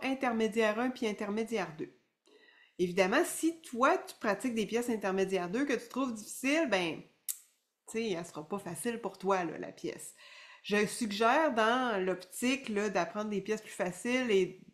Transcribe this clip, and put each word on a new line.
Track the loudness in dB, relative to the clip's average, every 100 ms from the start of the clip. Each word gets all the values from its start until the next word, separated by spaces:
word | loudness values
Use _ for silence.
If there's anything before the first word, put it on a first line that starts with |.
intermédiaire | -2 0 0 2 2 4 2 2
un | 0
puis | 0 -2
intermédiaire | -2 -4 -2 -2 -2 -4 -8
deux. | -12 _ _ _ _ -20 _ _ _ -2
Évidemment, | 0 4 4 4
si | 2 0 -2 -2
toi, | -6 2 4 4
tu | 0 -4
pratiques | -2 0 0
des | -2 0
pièces | 0 0
intermédiaire | -2 0 0 2 0 0
deux | -2
que | 0
tu | -2 -2
trouves | -4 -4
difficiles, | -4 -10 -4 0 2 2
ben, | 2 0 -4 -10 _ -10 -10 _ _ _ _ -8
tu | -4
sais, | -2
elle | -2 -6
sera | -10 -6
pas | -6
facile | -6 -6 -4 -4
pour | -6 -4
toi, | 2 2
là, | 0 -4
la | -10
pièce. | -8 -8 -8 -12 -18 -20 -20 -20 -14
Je | -2 0
suggère, | 0 0 -4 2 4 6 4
dans | 4 2 4 2 0
l'optique, | 0 -2 -6 -2 0 0 -2
là, | -2 0
d'apprendre | 0 -2 -2 -4
des | -4
pièces | -2 -6
plus | -6
faciles | -4 -4 -2 0 0 4
et | 4 2 -2 -20